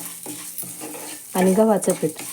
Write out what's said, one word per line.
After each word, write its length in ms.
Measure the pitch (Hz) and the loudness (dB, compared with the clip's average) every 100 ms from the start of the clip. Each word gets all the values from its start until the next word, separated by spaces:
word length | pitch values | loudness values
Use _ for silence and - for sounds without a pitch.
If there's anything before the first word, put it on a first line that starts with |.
| - - - - - - - - 156 - - - - | -12 -12 -12 -12 -10 -10 -10 -12 -12 -12 -12 -14 -4
आणि 200 | 190 185 | 2 6
गव्हाचं 380 | 190 220 196 - | 6 6 6 4
पीठ, 180 | 175 156 - - | 2 0 -4 -10